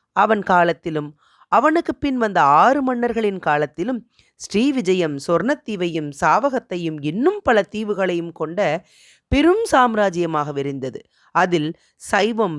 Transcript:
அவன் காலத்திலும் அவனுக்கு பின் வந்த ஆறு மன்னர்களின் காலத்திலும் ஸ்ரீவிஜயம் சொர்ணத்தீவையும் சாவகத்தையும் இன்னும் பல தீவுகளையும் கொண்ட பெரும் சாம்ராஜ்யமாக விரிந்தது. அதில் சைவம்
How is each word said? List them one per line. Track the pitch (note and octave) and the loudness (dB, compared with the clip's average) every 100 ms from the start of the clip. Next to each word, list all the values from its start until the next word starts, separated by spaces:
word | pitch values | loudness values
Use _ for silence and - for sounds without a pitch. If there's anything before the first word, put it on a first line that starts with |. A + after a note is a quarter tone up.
| _ - | _ 0
அவன் | G#3 G#3+ | 2 2
காலத்திலும் | F#3+ F3+ E3+ E3 F3 D3+ D3 D3+ _ _ - | 2 2 2 0 -4 -6 -8 -12 _ _ -2
அவனுக்கு | G3+ D4 D#4+ E4 C#4 | 2 2 2 -2 -4
பின் | C#4+ B3+ | -4 -2
வந்த | A3 F3 C#3+ D3 | 0 2 4 6
ஆறு | G#3 C#4+ | 6 4
மன்னர்களின் | C4 B3 A#3+ A3+ G#3+ F#3+ | 0 -2 -2 -2 -2 -2
காலத்திலும் | E3 D3 D3 - G3+ B3 - _ _ - | -2 0 -2 -4 -6 -6 -8 _ _ -20
ஸ்ரீவிஜயம் | - G3 C4+ C4 F3+ F#3 D#3+ C#3+ | -4 0 0 0 0 0 0 -4
சொர்ணத்தீவையும் | - E3+ G#3+ D4 - G3+ F3+ D#3+ D3 | -2 0 0 -4 -6 -4 -4 -4 -6
சாவகத்தையும் | C#3+ E3 F3 C4+ B3 - F3+ E3 D#3 | -2 2 2 0 -4 -6 -6 -6 -6
இன்னும் | C#3+ F3+ D4+ G#4 | -6 0 0 0
பல | - A3 | 0 0
தீவுகளையும் | F#3+ G#3 G#3+ G3 F#3+ F3 E3+ | 0 -4 -6 -2 -2 -2 -6
கொண்ட | E3 D#3 F3 F3+ D#3+ - _ _ _ - | -8 -6 -2 -2 -2 -8 _ _ _ -4
பெரும் | C4 D#4 G4+ A#4 | 2 4 2 2
சாம்ராஜ்யமாக | C#4+ B3 G#3+ G3+ E3+ E3+ D#3 D3 | 2 4 2 0 0 -2 -2 -4
விரிந்தது. | C#3+ C#3 C#3 B2+ - - _ _ D#3+ | -4 -4 -6 -8 -10 -18 _ _ 0
அதில் | F#3 E3+ D3+ - _ _ | 2 2 -2 -8 _ _
சைவம் | - G#3 G#3+ A3+ G3+ | -4 0 0 0 -2